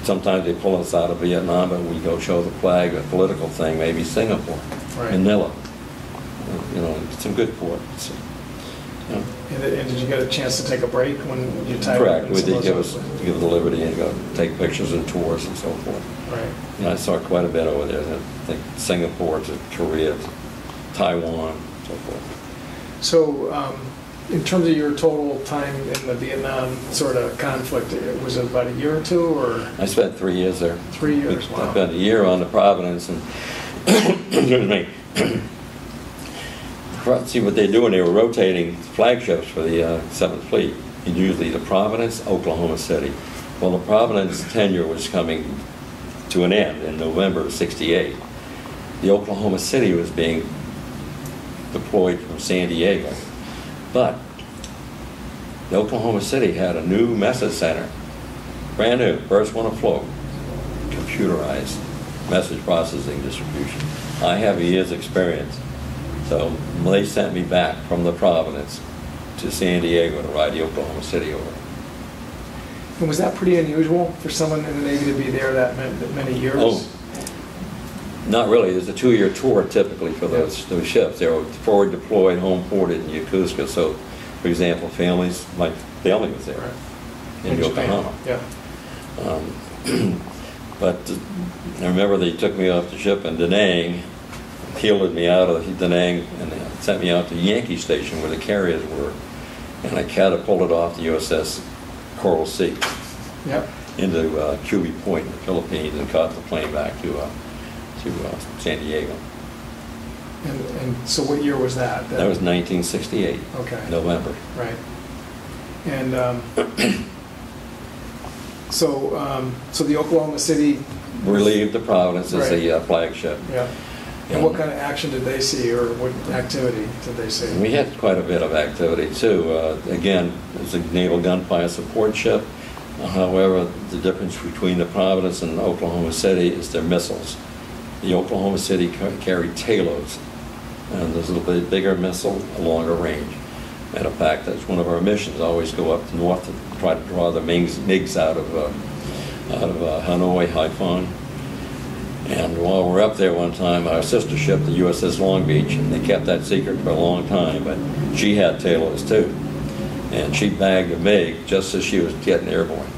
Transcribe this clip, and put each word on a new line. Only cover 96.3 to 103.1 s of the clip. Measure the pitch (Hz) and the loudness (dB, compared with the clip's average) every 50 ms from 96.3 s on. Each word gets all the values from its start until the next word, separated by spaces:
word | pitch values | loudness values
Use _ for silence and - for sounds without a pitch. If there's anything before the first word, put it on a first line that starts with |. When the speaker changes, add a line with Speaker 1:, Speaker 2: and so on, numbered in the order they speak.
| - - | -8 -8
Speaker 1:
and | 82 78 | -8 -6
they | 78 80 - - - - | -6 -8 -8 -8 -10 -6
sent | - - 98 85 | -2 0 0 2
me | 87 90 | 2 2
out | 85 87 85 | 4 2 2
to | - 87 | 0 -2
Yankee | 85 85 98 107 120 120 120 117 | 0 2 4 4 2 2 -2 -4
Station | - - - 85 73 - - - 80 | -6 0 0 0 0 0 -4 -6 -4
where | 78 78 | -4 -4
the | 80 | -4
carriers | 82 - - 104 101 95 87 82 78 76 76 78 | -4 -2 0 0 2 2 2 0 0 -2 -6 -4
were, | 71 71 73 69 - - - - - - - - - - - - - - | -4 -4 -4 -6 -8 -12 -12 -12 -14 -12 -12 -12 -14 -14 -14 -12 -8 -6
and | - - | -4 -2
I | 82 76 | -2 -2
catapulted | - - 95 95 95 87 85 - - 101 87 92 87 | -2 2 4 4 4 4 2 2 2 2 4 4 4
off | 85 82 85 85 82 | 4 2 2 0 -2
the | 82 82 | -4 -2
U | 80 80 | 0 0
S | 80 - - | 0 0 0
S | 82 80 78 78 - - - - - - - - - - - - - | 0 0 0 -2 -6 -8 -10 -12 -14 -14 -14 -14 -14 -14 -14 -14 -12
Coral | - - 98 87 80 80 | 0 2 2 4 4 2
Sea | - - - 92 - - - - - - - - - | -2 0 0 0 0 0 -2 -4 -4 -4 -8 -10 -12